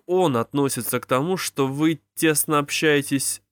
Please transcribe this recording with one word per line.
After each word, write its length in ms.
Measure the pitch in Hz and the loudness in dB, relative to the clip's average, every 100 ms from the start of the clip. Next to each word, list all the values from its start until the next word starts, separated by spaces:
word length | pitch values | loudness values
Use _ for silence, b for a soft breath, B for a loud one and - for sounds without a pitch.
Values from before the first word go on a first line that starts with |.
| - | -2
он 320 | 180 175 120 | 2 2 2
относится 640 | 113 143 139 127 110 127 | -2 -2 -2 -2 -4 -4
к 80 | - | -2
тому, 280 | 131 156 185 | -2 0 -2
что 300 | - - 135 | -4 -2 -2
вы 340 | 139 160 160 _ | 0 0 -2 _
тесно 460 | - 160 151 - 151 | -2 0 0 0 0
общаетесь 800 | 143 - 156 147 135 139 - - _ | 0 0 2 2 2 -2 -2 -6 _